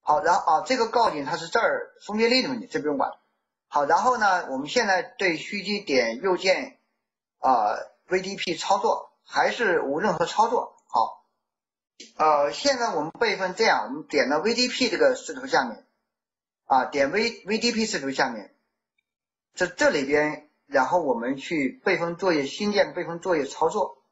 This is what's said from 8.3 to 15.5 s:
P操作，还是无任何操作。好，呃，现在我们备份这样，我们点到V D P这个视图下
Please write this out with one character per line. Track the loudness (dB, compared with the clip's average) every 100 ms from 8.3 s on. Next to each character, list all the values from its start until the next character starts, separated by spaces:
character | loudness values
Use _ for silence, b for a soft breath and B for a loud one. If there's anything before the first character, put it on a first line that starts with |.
P | -8 -6 -6
操 | 0 0
作， | 2 -2 -4 _
还 | _ 0 0
是 | 2 0 2
无 | 0 -2
任 | 0
何 | 0 -2
操 | 2 2
作。 | 2 -4 _ _
好， | 0 0 -4 _ _ _ _ _ _ _ _ -20 -2
呃， | 2 4 2
现 | 0 -2 0
在 | -2 -2
我 |
们 | -6
备 | -2 -2 0
份 | -4
这 | 0
样， | 2 2
我 | 0
们 | -8 -4
点 | -2 0
到 | 0
V | 0
D | 0 -2
P | 0 -2
这 | 4
个 | 2
视 | 2 -6
图 | -12
下 | -2